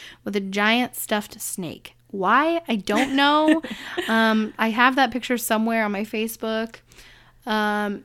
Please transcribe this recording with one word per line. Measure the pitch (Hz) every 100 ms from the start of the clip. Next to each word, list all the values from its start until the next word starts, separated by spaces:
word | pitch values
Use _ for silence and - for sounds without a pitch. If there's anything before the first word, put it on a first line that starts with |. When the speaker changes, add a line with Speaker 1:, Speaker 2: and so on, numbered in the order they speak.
| - -
Speaker 1:
with | -
a | 202
giant | 196 202 214 233 247 -
stuffed | - 208 208 -
snake. | - - 160 - - - _
Why? | 196 185 247 311 339 339
I | 226
don't | 185 214 269 269
know. | 285 302 311 320 - 214
Speaker 2:
<laughs> | - - 349
Speaker 1:
Um, | 226 220 220 220 -
I | 226
have | 220 247 262
that | 247
picture | 240 - 240
somewhere | - 220 226 226
on | 208
my | 196
Facebook. | 214 220 220 - 220 220 226 - _ - - - - _
Um, | 240 214 208 208 208 202